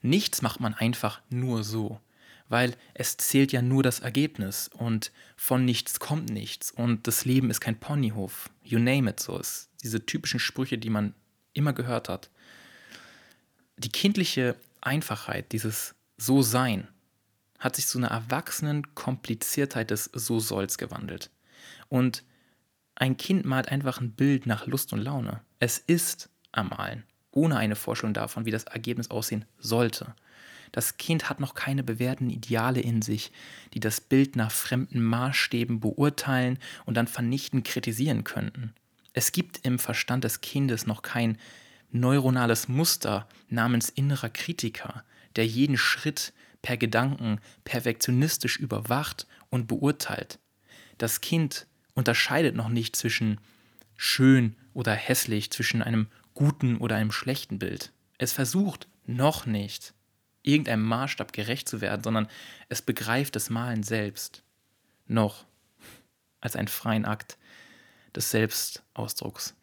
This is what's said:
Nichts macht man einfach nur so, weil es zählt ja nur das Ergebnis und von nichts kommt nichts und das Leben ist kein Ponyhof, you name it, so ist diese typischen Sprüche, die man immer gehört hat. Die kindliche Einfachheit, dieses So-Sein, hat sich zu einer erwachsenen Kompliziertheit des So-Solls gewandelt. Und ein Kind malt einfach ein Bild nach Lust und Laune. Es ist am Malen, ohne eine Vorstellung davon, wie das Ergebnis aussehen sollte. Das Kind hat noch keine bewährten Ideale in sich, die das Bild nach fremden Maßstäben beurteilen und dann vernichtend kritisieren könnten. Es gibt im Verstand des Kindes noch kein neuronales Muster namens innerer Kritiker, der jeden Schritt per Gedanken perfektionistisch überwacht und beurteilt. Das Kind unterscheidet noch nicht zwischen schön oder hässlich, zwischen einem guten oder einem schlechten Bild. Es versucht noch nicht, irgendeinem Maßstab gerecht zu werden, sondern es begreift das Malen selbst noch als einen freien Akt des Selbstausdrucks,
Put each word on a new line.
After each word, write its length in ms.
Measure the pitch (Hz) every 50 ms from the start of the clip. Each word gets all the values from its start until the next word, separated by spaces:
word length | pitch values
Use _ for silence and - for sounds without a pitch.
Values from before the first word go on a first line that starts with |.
Nichts 400 | - 123 151 202 208 - - -
macht 200 | - 110 - -
man 120 | 123 110 107
einfach 480 | - 110 117 120 - - 107 107 - _ _
nur 340 | 127 123 127 127 120 113 107
so, 360 | 104 110 110 107 101 110 104 _ _ _ _ _ - - - _ _
weil 260 | 117 117 123 123 123 - - _ _
es 200 | - 123 - -
zählt 340 | - - - - 135 139 135
ja 100 | - 123
nur 220 | 123 123 131 135 131
das 160 | 127 120 -
Ergebnis 680 | - 123 107 135 147 151 - - 98 98 98 - - - -
und 380 | - 117 117 113 107 - - _ - - - _
von 260 | - - - 131 127 127
nichts 360 | 123 120 - - - - -
kommt 300 | - - 151 160 - -
nichts 420 | 110 104 107 107 - - - -
und 360 | - - 120 120 117 110 -
das 160 | 117 113 - -
Leben 260 | 127 127 135 131 117
ist 120 | 117 -
kein 180 | - 120 113 113
Ponyhof, 720 | - - 147 143 131 110 107 104 95 95 - - - - _ _ _
you 160 | - 113 113
name 320 | 117 123 131 139 131 107
it, 80 | - -
so 180 | - - 90
ist 320 | 90 - - - - - _ _ - -
diese 220 | 117 110 110 -
typischen 340 | - - - - - - 127
Sprüche, 380 | - - - - 131 131 135
die 120 | 117 113 113
man 240 | 110 107 104 104 - _ _ _ _ _ _ _ _
immer 200 | 143 143 151 135
gehört 360 | - 123 127 120 113 - -
hat. 200 | 92 98 - - _ _ - - - - - - - - - - - - - - - - - - - _ _ _ _ _ _ _ _
Die 140 | - - 113
kindliche 640 | - - - 202 208 208 180 - - 135 127 123 120 - - _ _ _
Einfachheit, 680 | - 127 135 156 - - 110 - - - - 98 - _
dieses 440 | - 110 110 110 110 - - - - _ _ _ _
So-Sein, 720 | - 107 123 135 139 131 110 113 123 127 123 107 95 92 - _ _ _ _ _ _ _ _ _ _ _ _ _ _
hat 160 | - 131 -
sich 120 | - -
zu 100 | - -
einer 100 | 131 123
erwachsenen 880 | 113 110 113 113 117 123 147 170 - - - 156 151 147 147 143 - _
Kompliziertheit 960 | - - - 131 131 - - 117 110 - - - - 143 139 - 120 113 -
des 140 | 110 107 -
So-Solls 720 | - - 127 113 - 117 113 110 - 101 98 98 98 -
gewandelt. 520 | - - - - - - - - - - - _ _ _ _ _ - - - - - -
Und 360 | _ 131 127 127 127 110 - - _ _ _ _ _ _ _ _ _ _ _ _ _ _
ein 200 | - 127 131 131
Kind 300 | - - - 190 185 -
malt 240 | 135 131 131 127 -
einfach 320 | 135 139 143 131 123 -
ein 100 | 127 120
Bild 340 | 107 - 135 143 139 127 -
nach 220 | 117 110 107 -
Lust 240 | - 131 135 - -
und 80 | - 107
Laune. 420 | 104 131 147 135 117 104 107 113 - _ _ _
Es 180 | 127 120 -
ist 520 | - _ - 170 170 175 - - - - _ _ _ _ _
am 180 | - - 104 92
Malen, 340 | - - 98 98 - 117 110 _ _ _ _ _
ohne 260 | - 139 156 165 147
eine 180 | 113 110 107 107
Vorstellung 380 | - - - 110 - - 110 104
davon, 320 | 107 110 107 - 113 113
wie 60 | 113
das 140 | 110 113 -
Ergebnis 440 | - - 117 113 120 117 - 120 -
aussehen 360 | - 110 110 - 117 107 104 _ _
sollte. 580 | _ - 110 113 117 123 117 - - - - - _ _ _ - - - - - - - -
Das 260 | - 120 120 - -
Kind 320 | - - - 165 156 - -
hat 100 | 143 -
noch 160 | 139 135 -
keine 260 | - - 139 135 139
bewährten 480 | 131 127 113 113 123 127 131 - 131 120
Ideale 520 | 110 120 - - 117 113 113 123 127 123
in 200 | - 117 117 113
sich, 300 | 107 110 107 107 - - - - - - - - - - -
die 60 | 113
das 220 | 110 110 107 -
Bild 340 | _ _ 139 135 139 135 -
nach 160 | 123 110 113
fremden 500 | - - - - 127 123 135 - - 120
Maßstäben 800 | 117 113 113 120 123 135 131 - - - - 120 120 120 120 113
beurteilen 800 | 110 107 - - 143 147 143 - - 139 135 127 127 123 127 123 - - - - -
und 100 | - 120
dann 120 | 117 117
vernichtend 580 | - - - 120 117 127 135 - - - 131 113
kritisieren 600 | - - 123 - 120 113 110 135 156 123 110 107
könnten. 480 | - - - 104 104 - 131 120 113 - _ _ _ _ _ _ _ _
Es 180 | 127 117 -
gibt 340 | - 180 180 - - - -
im 140 | 131 123 120
Verstand 460 | - - 113 - - - 123 131 127
des 160 | 113 - -
Kindes 440 | - - - 139 139 135 117 110 -
noch 160 | 113 107 -
kein 360 | - - - 123 117 113 110 110 - - - - - - - - _ _
neuronales 760 | - 120 123 127 135 143 131 131 127 127 120 117 113 110 -
Muster 600 | - 123 139 165 170 - - - 104 104 101 107 _ - - _
namens 420 | _ 117 117 113 120 123 117 117 -
innerer 400 | - - 135 143 143 135 - 117
Kritiker, 760 | - - - - 127 - - 113 113 - - - - 113 - _ _ - - _ _
der 100 | - 113
jeden 300 | 113 113 123 139 143 135
Schritt 560 | 123 - - - - - 151 147 - - - _ _ - - - _
per 160 | - - 123
Gedanken 600 | 113 117 117 110 113 123 139 139 - 120 113 107 104 - - - _ _
perfektionistisch 920 | - - 120 117 117 113 - - - 123 123 143 160 - - - 120 -
überwacht 680 | - - 113 110 107 110 110 120 139 151 - - - - _ - - - _
und 180 | - 127 117
beurteilt. 680 | 110 113 - 139 139 147 143 - - - - - - - - _ _ _ _ _ _ - - - - -
Das 240 | _ 117 113 - -
Kind 440 | - - 165 165 160 139 - - - _ _ _ _ _ _ 131
unterscheidet 560 | 123 117 117 - - - 127 147 165 139 113
noch 140 | 117 113 110
nicht 260 | 117 117 117 110 -
zwischen 440 | - - 117 110 - 117 110 107 104 - _ _ _ _ _ _ _ _ _ _
schön 580 | - - - - - 131 131 135 131 120 110 107 _ - _ _
oder 200 | 135 120 113 107
hässlich, 580 | 107 - - 127 - - - 110 104 104 -
zwischen 320 | - - 117 - - 117 113
einem 240 | 117 117 113 107 107 _ - _ _ _
guten 440 | - 147 147 151 - - 127 120
oder 180 | 110 120 113 110
einem 160 | 107 110 107
schlechten 480 | 107 - - 127 135 135 - _ - 98
Bild. 320 | 95 92 - - - - _ _ _ _ _
Es 140 | _ 127 120
versucht 560 | - - 135 117 - 185 202 196 - - - _ _ _ _
noch 400 | - 120 123 131 151 151 - -
nicht, 480 | 123 107 104 101 101 - - - - _ _ _ _ _ _ _ _ _ _
irgendeinem 420 | _ 143 143 156 147 - 120 107 107
Maßstab 500 | 110 113 120 131 139 - - - - -
gerecht 340 | - 104 107 123 139 -
zu 140 | - - 110
werden, 200 | 107 98 101 104
sondern 260 | 110 117 113 110 107 107 - - - - - - - _
es 120 | 113 -
begreift 540 | - - 117 - 113 110 117 131 143 - -
das 140 | 107 - -
Malen 340 | 117 113 120 123 117 110 104
selbst 600 | 101 113 110 104 104 101 - - - - - _ _ _ _ _ _ _ _ _ _ _ _ _
noch 380 | - 113 113 107 101 - - - _ _ _ _ _ _ _ - - - - _ _ _ _ _ _ _ _
als 160 | - - -
einen 140 | - 104 101
freien 340 | - - - 117 110 110 101
Akt 340 | 101 107 104 - _ - _ _ - - - - - - - - - _ _ _ _ _
des 160 | - - -
Selbstausdrucks, 1200 | - 110 110 107 - - - - - - _ _ _ - 110 107 - - - - - - - - - _